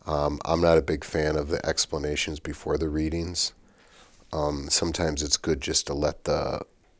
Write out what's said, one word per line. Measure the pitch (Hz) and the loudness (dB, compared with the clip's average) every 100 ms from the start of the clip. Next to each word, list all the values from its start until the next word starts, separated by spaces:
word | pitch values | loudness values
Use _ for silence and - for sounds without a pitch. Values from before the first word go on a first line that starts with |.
| - | -4
Um, | 73 73 73 - | 0 0 0 0
I'm | 82 | 4
not | 85 80 | 6 6
a | |
big | 78 78 | 4 -2
fan | - 82 76 76 | -2 0 2 0
of | 73 | 0
the | 82 - | -2 0
explanations | - - 78 73 73 - 73 | -2 -2 -2 -2 -2 -2 -4
before | - 73 - 76 | -8 -8 -2 0
the | 80 | 0
readings. | 76 78 82 85 87 - - - _ - - - - - | 0 -2 -2 -4 -2 -4 -6 -20 _ -20 -20 -20 -20 -8
Um, | 80 73 71 71 | -2 -2 -2 0
sometimes | - 85 78 82 73 | 0 0 0 0 0
it's | 76 - | 0 0
good | - 73 | 0 -2
just | - - - | 0 -2 0
to | |
let | 71 - - - | 0 0 -2 -2
the | 147 - - - _ _ | 0 0 -4 -8 _ _